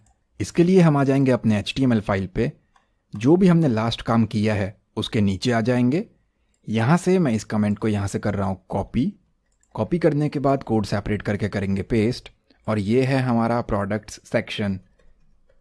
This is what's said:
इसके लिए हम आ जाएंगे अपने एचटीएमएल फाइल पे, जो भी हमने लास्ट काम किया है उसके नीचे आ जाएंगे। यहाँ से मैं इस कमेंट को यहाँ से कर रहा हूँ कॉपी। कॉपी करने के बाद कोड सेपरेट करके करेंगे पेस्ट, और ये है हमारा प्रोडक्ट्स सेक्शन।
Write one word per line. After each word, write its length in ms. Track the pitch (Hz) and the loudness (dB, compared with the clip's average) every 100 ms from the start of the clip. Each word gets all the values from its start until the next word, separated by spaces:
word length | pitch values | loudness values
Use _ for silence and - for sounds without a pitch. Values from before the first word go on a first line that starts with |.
| _ _ _ - | _ _ _ -10
इसके 240 | - - | -6 0
लिए 160 | 175 190 | 4 6
हम 160 | 165 143 | 6 4
आ 80 | |
जाएंगे 280 | 135 135 131 | 2 2 4
अपने 260 | 120 110 104 | 2 2 0
एचटीएमएल 420 | 92 - 131 113 | -2 -2 0 0
फाइल 260 | 101 98 92 | 0 -4 -2
पे, 240 | - 123 - _ _ _ _ _ | -4 -4 -6 _ _ _ _ _
जो 220 | 104 120 180 | -2 2 6
भी 100 | 190 | 6
हमने 220 | 165 156 | 4 4
लास्ट 340 | 110 113 - | 0 -2 -4
काम 220 | - 117 110 | 0 0 2
किया 280 | 107 107 | 0 0
है 200 | 104 95 - _ - | 0 -4 -8 _ -8
उसके 240 | 101 117 | -4 0
नीचे 320 | 101 92 123 | 0 0 0
आ 80 | 117 | 0
जाएंगे। 440 | 110 123 123 156 233 _ _ _ _ _ - | 0 2 2 0 -4 _ _ _ _ _ -6
यहाँ 280 | 110 113 175 | -2 2 2
से 220 | - 185 | 4 2
मैं 140 | 151 | 2
इस 120 | 110 | 0
कमेंट 340 | - 110 104 104 | -2 -2 0 0
को 100 | 113 | -2
यहाँ 180 | 104 98 | -2 -2
से 120 | 107 | -4
कर 160 | 107 | -4
रहा 140 | 101 95 | -2 -4
हूँ 160 | 92 - | -6 -6
कॉपी। 440 | 101 92 113 175 - _ _ _ _ _ | -6 -4 -2 -2 -4 _ _ _ _ _
कॉपी 240 | - - 170 | -6 -2 0
करने 300 | 170 147 151 | 2 2 -2
के 100 | 147 | -2
बाद 240 | 135 135 | 0 -2
कोड 220 | - 113 101 | 0 -2 0
सेपरेट 360 | 104 101 104 | -4 -4 -4
करके 260 | - 104 104 | -4 -4 -4
करेंगे 340 | 104 98 98 | -4 -4 -4
पेस्ट, 480 | - 117 107 131 - _ _ _ - | -2 0 0 -2 -12 _ _ _ -6
और 120 | 107 | -4
ये 240 | 98 120 | 0 0
है 160 | 131 135 | 2 0
हमारा 380 | 127 117 113 120 | 0 0 0 -2
प्रोडक्ट्स 580 | 117 104 98 107 - - | -2 -4 -4 -6 -8 -20
सेक्शन। 540 | - 117 - - 104 95 _ _ - _ _ _ _ _ | -6 -6 -6 -6 -4 -6 _ _ -20 _ _ _ _ _